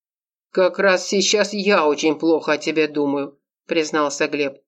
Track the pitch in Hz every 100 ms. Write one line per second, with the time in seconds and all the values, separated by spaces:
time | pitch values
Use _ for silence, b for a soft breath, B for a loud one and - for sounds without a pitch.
0 | _ _ _ _ _ - 185 180 196 180
1 | - 202 180 208 196 208 190 202 156 147
2 | 156 147 165 160 160 151 165 156 151 151
3 | 143 143 139 - _ _ - 165 151 156
4 | 147 143 151 143 143 139